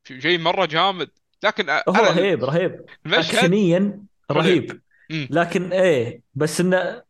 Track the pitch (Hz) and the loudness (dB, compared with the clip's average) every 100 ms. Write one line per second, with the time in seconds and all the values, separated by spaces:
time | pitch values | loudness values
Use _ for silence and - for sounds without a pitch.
0 | - 127 147 175 165 190 170 160 190 185 | -20 -6 -2 0 0 0 0 2 0 -2
1 | 143 _ _ - 202 214 196 - - 202 | -8 _ _ -4 -2 -2 -2 0 2 4
2 | 202 170 196 143 127 170 180 - - - | 4 2 0 0 0 0 -2 -6 -20 -14
3 | 151 220 - 208 175 202 185 175 202 - | -2 -2 0 0 2 2 2 2 0 -6
4 | - _ - 147 175 170 - - _ _ | -18 _ -2 0 2 2 -2 -14 _ _
5 | - 156 123 151 170 185 180 185 185 135 | -10 -8 -2 0 0 -2 -2 2 2 2
6 | 117 - _ 135 156 170 180 180 175 - | -2 -8 _ -4 -4 0 0 2 -2 -8
7 | _ | _